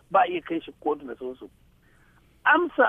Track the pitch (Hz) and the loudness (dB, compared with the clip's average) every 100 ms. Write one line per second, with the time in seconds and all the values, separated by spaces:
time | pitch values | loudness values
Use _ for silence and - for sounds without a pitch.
0 | - 190 180 180 - 165 - - 151 147 | -2 2 2 -2 -6 -8 -8 -8 -4 -4
1 | 139 117 127 127 101 - _ _ _ _ | -6 -12 -12 -12 -18 -20 _ _ _ _
2 | _ _ _ _ - 311 339 - | _ _ _ _ 2 2 2 2